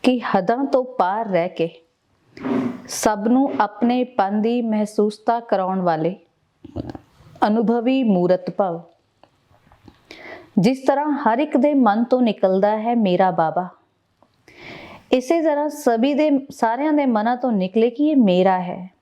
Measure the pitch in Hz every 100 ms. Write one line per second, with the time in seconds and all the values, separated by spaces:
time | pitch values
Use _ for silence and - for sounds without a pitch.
0 | - 247 - 196 185 240 277 262 254 -
1 | 180 208 220 180 180 - 165 - _ _
2 | _ _ _ - 262 247 247 - - -
3 | 226 208 214 254 277 - 208 - 240 247
4 | 247 - 196 208 220 247 233 214 208 -
5 | 214 208 - 233 233 196 185 190 175 160
6 | 160 202 _ _ _ _ - - - -
7 | _ _ - - 214 220 220 240 233 269
8 | 240 180 175 180 185 185 196 170 170 _
9 | _ _ _ _ _ _ _ _ - _
10 | _ - - - - - 190 262 277 277
11 | 302 277 294 233 302 269 294 285 226 208
12 | 240 254 240 202 190 190 202 214 226 240
13 | 196 180 185 175 160 180 180 _ _ _
14 | _ _ _ _ _ - - - - -
15 | _ 254 254 339 320 285 294 294 - 226
16 | 269 277 302 277 269 - 226 240 311 302
17 | 277 220 220 247 254 208 185 220 240 233
18 | 302 285 208 180 190 185 180 185 185 _